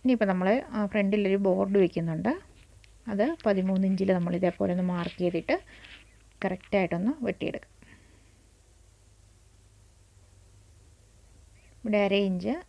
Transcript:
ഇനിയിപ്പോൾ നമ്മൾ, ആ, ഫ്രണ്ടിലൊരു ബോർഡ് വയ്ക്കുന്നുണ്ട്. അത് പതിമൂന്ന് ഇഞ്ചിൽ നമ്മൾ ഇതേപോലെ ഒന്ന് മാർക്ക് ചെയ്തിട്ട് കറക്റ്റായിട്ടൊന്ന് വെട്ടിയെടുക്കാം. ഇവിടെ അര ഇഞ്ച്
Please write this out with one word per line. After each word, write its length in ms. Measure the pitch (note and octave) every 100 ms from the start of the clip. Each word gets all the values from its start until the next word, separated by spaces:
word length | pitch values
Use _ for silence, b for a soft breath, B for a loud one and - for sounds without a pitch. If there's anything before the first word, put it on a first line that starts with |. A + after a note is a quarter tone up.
ഇനിയിപ്പോൾ 260 | B3+ A#3+ G3+
നമ്മൾ, 160 | F#3 F#3 A#3+ - G#3+
ആ, 40 | G#3
ഫ്രണ്ടിലൊരു 480 | G#3+ G3 G#3 G3 G3 G3
ബോർഡ് 320 | F#3 G3 G3+
വയ്ക്കുന്നുണ്ട്. 480 | F3+ - E3 D#3+ G3 F4 - - - - - - -
അത് 120 | G3+ B3 E4+ A3+
പതിമൂന്ന് 400 | G3 F#3 F#3+ F#3+
ഇഞ്ചിൽ 220 | F#3+ F#3+ F#3
നമ്മൾ 160 | F3 F3
ഇതേപോലെ 360 | F3+ - G3 F3+
ഒന്ന് 100 | F3+
മാർക്ക് 260 | F3 E3+ -
ചെയ്തിട്ട് 320 | F3+ E3+ - F4 - B B B B B _ _
കറക്റ്റായിട്ടൊന്ന് 720 | G3 F#3 - G3+ F#3 E3+ G#3 D4+ A#3
വെട്ടിയെടുക്കാം. 480 | - - - - _ b b b b b b _ _ _ _ _ _ _ _ _ _ _ _ _ _ - _ _ _ - - - - - - - - - - - - - b b -
ഇവിടെ 180 | A3 G#3 G3+
അര 160 | G3 G3
ഇഞ്ച് 260 | F#3 G3 D#4